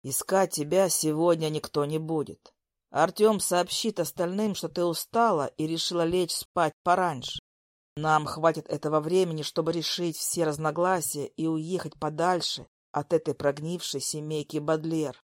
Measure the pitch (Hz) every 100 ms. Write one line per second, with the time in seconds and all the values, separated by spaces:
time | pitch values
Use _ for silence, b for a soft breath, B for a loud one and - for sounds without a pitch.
0 | 135 135 - 190 180 - 147 180 185 -
1 | 156 151 170 165 156 151 - 151 143 156
2 | 160 160 - - - _ _ _ _ -
3 | 180 - 214 202 - 180 175 - 226 208
4 | 160 - 175 190 214 190 156 175 175 160
5 | - 226 233 170 135 - 156 165 - 175
6 | 165 180 170 - - - 156 _ 180 180
7 | 180 135 - - _ _ _ _ _ -
8 | 156 156 147 - 165 156 - 147 151 156
9 | 151 185 180 156 143 - 160 170 160 -
10 | 175 156 - 175 160 147 156 156 180 185
11 | - 147 139 - 160 160 160 185 151 -
12 | 156 151 170 180 - - - _ _ 147
13 | 147 165 160 147 143 139 156 175 - 143
14 | - 156 151 156 147 151 151 160 160 160
15 | 147 -